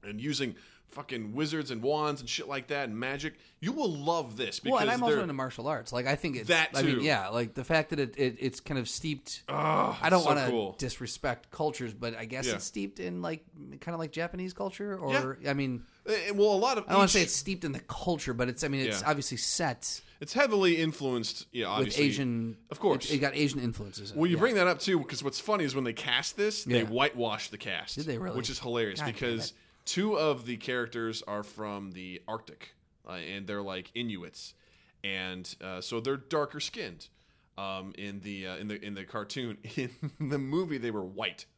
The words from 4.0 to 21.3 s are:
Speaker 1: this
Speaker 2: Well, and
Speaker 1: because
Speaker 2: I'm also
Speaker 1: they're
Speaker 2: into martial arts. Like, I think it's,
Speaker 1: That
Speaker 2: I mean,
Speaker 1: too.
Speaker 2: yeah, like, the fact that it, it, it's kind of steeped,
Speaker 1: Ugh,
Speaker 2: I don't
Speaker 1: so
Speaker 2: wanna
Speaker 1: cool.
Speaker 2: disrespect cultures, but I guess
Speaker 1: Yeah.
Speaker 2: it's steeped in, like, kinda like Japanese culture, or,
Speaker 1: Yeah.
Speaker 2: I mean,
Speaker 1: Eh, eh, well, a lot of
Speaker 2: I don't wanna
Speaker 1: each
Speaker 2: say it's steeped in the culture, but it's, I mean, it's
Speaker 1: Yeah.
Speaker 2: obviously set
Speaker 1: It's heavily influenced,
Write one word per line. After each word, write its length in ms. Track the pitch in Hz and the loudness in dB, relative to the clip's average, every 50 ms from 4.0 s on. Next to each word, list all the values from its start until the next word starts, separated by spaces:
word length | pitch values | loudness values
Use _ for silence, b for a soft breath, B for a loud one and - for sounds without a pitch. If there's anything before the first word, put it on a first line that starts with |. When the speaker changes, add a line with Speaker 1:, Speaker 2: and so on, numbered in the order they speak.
| 139 156 170 165 147 120 110 113 | 0 0 2 2 0 -4 -6 -4
Speaker 1:
this 260 | 131 98 - - - | -4 -4 -4 -4 0
Speaker 2:
Well, 140 | - 269 240 | 2 4 4
and 80 | 208 | 4
Speaker 1:
because 120 | 208 240 247 | 4 2 4
Speaker 2:
I'm 60 | 247 | 4
also 120 | 233 - | 4 4
Speaker 1:
they're 60 | - - | 4 2
Speaker 2:
into 100 | 170 143 | 0 -2
martial 340 | 135 131 131 - - 113 143 | -2 -4 -4 -4 -4 -2 -2
arts. 240 | 156 120 - - | -2 -2 -4 -4
Like, 160 | 123 123 123 135 | -4 -2 2 2
I 80 | 143 | 0
think 220 | 156 - 170 139 123 | 2 0 -2 -2 -2
it's, 100 | 110 104 | 2 4
Speaker 1:
That 220 | 170 160 160 147 - | 6 6 6 4 4
Speaker 2:
I 80 | 135 | 4
mean, 180 | 135 - 135 123 | 4 6 4 4
Speaker 1:
too. 40 | 139 | 6
Speaker 2:
yeah, 240 | 156 143 113 95 95 | 4 4 4 2 2
like, 260 | 107 120 120 110 - | 2 0 0 0 -2
the 80 | - 127 | -6 0
fact 240 | - 165 160 151 - | 4 4 4 4 2
that 100 | 165 147 | 0 0
it, 180 | 139 120 - 139 | 0 0 2 2
it, 200 | 143 127 113 - | 2 2 2 0
it's 200 | - 131 131 - | -2 -2 -2 -4
kind 180 | - - 151 135 | -6 -2 -2 -2
of 80 | 120 - | 0 -2
steeped, 560 | - - - 160 151 - - - - - - - | -4 -2 -2 -2 -4 -4 -4 -8 -10 -8 -6 -4
Speaker 1:
Ugh, 460 | 143 147 151 156 156 147 - - - - | 0 2 4 4 4 4 4 2 0 2
Speaker 2:
I 80 | - 160 | 4 6
don't 120 | 180 180 | 6 8
Speaker 1:
so 80 | 165 143 | 8 6
Speaker 2:
wanna 200 | 147 147 131 120 | 6 6 4 4
Speaker 1:
cool. 260 | 123 117 104 95 92 - | 2 2 2 0 -2 -4
Speaker 2:
disrespect 720 | 139 127 - - 127 113 - - - 135 120 - - _ | -4 -4 -4 -4 -6 -8 -8 -2 -2 -2 -2 -2 -6 _
cultures, 420 | - - 160 156 151 - 127 117 104 | -6 -2 -2 -2 0 -2 -6 -6 -6
but 220 | 110 120 117 113 | -4 -6 -6 -4
I 80 | 113 113 | -4 -8
guess 220 | 110 127 131 135 127 | -6 -6 -2 0 0
Speaker 1:
Yeah. 80 | 110 | 0
Speaker 2:
it's 80 | 98 92 | 0 -2
steeped 340 | - - - - - 196 - | -4 -4 -4 -4 -4 -4 -6
in, 200 | - 90 - - | -6 -6 -4 -4
like, 220 | 175 170 165 160 - - - 156 147 131 139 135 | -4 -4 -4 -6 -8 -16 -20 -18 -16 -16 -16 -12
kinda 160 | - 170 170 165 | -8 -8 -6 -6
like 140 | 165 160 - | -6 -6 -4
Japanese 400 | 160 165 175 175 180 185 185 180 | -4 -4 -4 -4 -6 -6 -6 -6
culture, 440 | - 202 196 190 - 202 208 196 185 | -4 -6 -6 -4 -6 -6 -6 -6 -4
or, 400 | 175 139 135 277 - 131 135 - | -2 0 2 2 0 0 -6 -4
Speaker 1:
Yeah. 80 | - 143 | -2 -2
Speaker 2:
I 20 | 139 | 0
mean, 300 | 139 139 131 127 117 120 b b b b - | 0 0 0 -2 -4 -8 b b b b -2
Speaker 1:
Eh, 60 | 220 208 165 202 | 0 0 0 -2
eh, 40 | |
well, 220 | 208 202 202 214 202 | 4 6 6 6 6
a 20 | |
lot 220 | 190 214 262 262 220 | 6 4 4 2 2
of 80 | 196 | 0
Speaker 2:
I 40 | - | 4
don't 60 | 185 196 | 6 8
wanna 60 | 196 | 8
Speaker 1:
each 60 | 185 | 8
Speaker 2:
say 100 | - 208 170 | 8 6 6
it's 100 | - - | 4 2
steeped 320 | - - - 196 175 170 | -2 0 -2 -4 -4 -2
in 80 | 156 135 | -4 -4
the 80 | 127 | -4
culture, 520 | - _ - - - 180 170 151 - - 123 | -6 _ -8 -4 0 0 0 0 0 -2 0
but 140 | 113 123 123 | 0 0 0
it's, 160 | 120 123 - | 0 -2 -2
I 60 | 147 | 0
mean, 180 | 139 139 131 127 | 0 2 2 2
it's 140 | 107 95 | 2 2
Speaker 1:
Yeah. 80 | 95 147 | 2 2
Speaker 2:
obviously 260 | 151 143 135 - 131 117 | 2 2 0 -2 -2 -2
set 640 | - - - - 175 147 123 - - - - - B B B B | 0 0 2 2 2 0 0 -2 -4 -6 -6 -6 B B B B
Speaker 1:
It's 120 | 147 147 - | -10 -4 4
heavily 440 | 247 285 262 214 202 190 180 170 160 | 4 4 6 6 6 6 6 6 6
influenced, 680 | 165 160 151 - 139 135 127 120 110 - | 2 0 0 -2 -2 0 0 0 0 -2